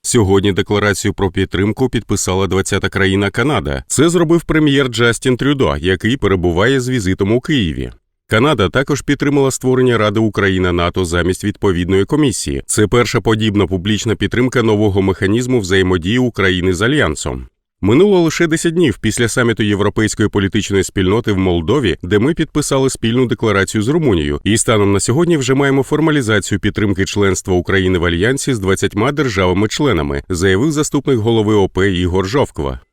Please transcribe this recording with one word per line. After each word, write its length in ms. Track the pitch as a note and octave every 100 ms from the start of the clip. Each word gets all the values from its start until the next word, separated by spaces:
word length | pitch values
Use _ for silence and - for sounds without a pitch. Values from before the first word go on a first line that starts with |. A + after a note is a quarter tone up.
Сьогодні 500 | - A#2+ F#2+ G2 G2+
декларацію 600 | F#2 G2 G#2 G#2 F#2+ G#2
про 180 | - G2
підтримку 580 | F#2+ F#2 E2+ G#2 G#2+ B2+
підписала 580 | A#2+ - G#2 - F#2 G2
двадцята 420 | F#2+ F#2+ G2 F#2
країна 400 | G2+ G2 F#2+ G2+
Канада. 540 | - B2+ B2 D2 C#2 -
Це 220 | - D#3+
зробив 340 | E3+ D#3+ E3+
прем'єр 440 | - D#3 D3+ C#3 C3
Джастін 500 | A2+ A#2+ A#2 C3 B2
Трюдо, 380 | C3 C#3+ G2 C#2+
який 380 | E2+ F#2 G#2+ C3+
перебуває 640 | G2+ F#2 F2 E2+ A2+ C3+
з 80 | B2
візитом 420 | B2+ F#2 F#2+ G2
у 80 | A#2
Києві. 520 | - D3 F2 C2 B1 - _ _ _
Канада 420 | A2 C#3+ C#3+ F2+
також 320 | B2+ C3+ C#3+
підтримала 500 | - C#3+ D3 C#3+ C3+
створення 460 | - C3 B2+ B2+ A#2
Ради 220 | G#2+ G#2
Україна-нато 840 | A2+ G#2 G2+ F#2 F2+ F2 F2 F#2 F2+
замість 380 | F2 F2 F#2
відповідної 640 | G#2 - G2+ F2 F2 F#2+ G2
комісії. 580 | D3+ C#3 F#2+ - C2+ -
Це 220 | - G#2+
перша 340 | A#2+ A#2 A#2+
подібна 460 | A#2 A2 A2 G2+ F#2+
публічна 480 | F#2+ F#2 G#2 A#2 G2
підтримка 480 | G2 G2+ B2 B2+
нового 380 | A2+ G#2 G#2+ G2
механізму 580 | F#2+ F#2 F#2+ A2+ B2+ B2+
взаємодії 600 | F2+ F#2+ F#2 F#2 E2+ B2
України 540 | B2+ - F#2+ F#2 F2+
з 80 | F2
Альянсом. 640 | A2+ D3 F#2 D2 - B1+ B1 _ _ _
Минуло 400 | F#2 B2 G#3 F#3
лише 260 | E3 - E3+
десять 260 | D#3+ F3
днів 240 | E3 D#3+ -
після 260 | A2 G#2 A#2
саміту 360 | - A#2 A2+
Європейської 680 | G#2+ G2+ G2+ G#2+ A2 - G#2
політичної 540 | G#2+ F#2+ G#2+ - G2
спільноти 480 | F#2 - F#2 G#2+ A2+
в 60 | F#2+
Молдові, 600 | F#2+ E2+ D#2+ C#3+ A2 D2
де 160 | F2+ G2+
ми 140 | B2+
підписали 560 | E3+ D#3 D3+ C#3 C#3 C3+
спільну 360 | - A2+ A#2+ B2+
декларацію 560 | C3 A2+ G2 F#2+ A2
з 60 | G#2+
Румунією. 520 | E3 D3 F2 D2 C#2+
І 140 | - A2
станом 360 | - A2 G2+
на 60 | G2
сьогодні 380 | - B2+ E3+ D#3+
вже 160 | B2
маємо 300 | C3+ C#3 C#3
формалізацію 760 | C3 D3 D#3+ D3 A2 G#2+ - G2+
підтримки 460 | G#2+ - G2+ F#2 F#2+
членства 480 | G#2 G2 F#2 -
України 460 | F2+ E2+ F#2+ F#2 F#2
в 60 | F2
Альянсі 480 | E2+ G#2+ C3+ -
з 60 | A#2+
двадцятьма 520 | F#2+ F#2+ G2 F#2 B2
державами-членами, 1080 | D3 C3+ F#2+ F#2 F2+ G#2+ - D3 F2 D2 C#2 -
заявив 420 | F2 F#2+ F#2+ D3+
заступник 480 | D3 D3 D3 C#3+ B2
голови 340 | G#2+ A2+ G#2
О 160 | G#2+ F#2
П 220 | - G2
Ігор 360 | F2+ F2+ F2+ F#2
Жовква. 520 | C3+ A2 - C#2 B1+ _